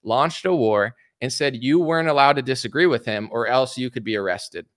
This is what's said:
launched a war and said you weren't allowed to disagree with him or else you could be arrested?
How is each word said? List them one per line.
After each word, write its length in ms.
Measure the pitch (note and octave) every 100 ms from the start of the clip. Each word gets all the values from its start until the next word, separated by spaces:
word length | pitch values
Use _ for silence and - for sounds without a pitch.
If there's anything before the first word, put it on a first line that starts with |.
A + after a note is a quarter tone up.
launched 420 | G#2 A#2 D#3 - F#3
a 80 |
war 420 | F3 A2 G#2 G#2 - _ _
and 120 | B2
said 300 | - C#3+ B2
you 160 | B2+ D#3+
weren't 300 | E3 E3 E3
allowed 260 | C#3+ C#3 C#3+
to 80 |
disagree 420 | B2+ C3 A2 C#3+ F3
with 200 | A#2 -
him 220 | G#2+ G#2+
or 160 | A#2 A#2
else 280 | B2+ B2+ -
you 140 | B2+
could 140 | B2
be 140 | A2 G#2+
arrested? 500 | G2 F2 - F2 -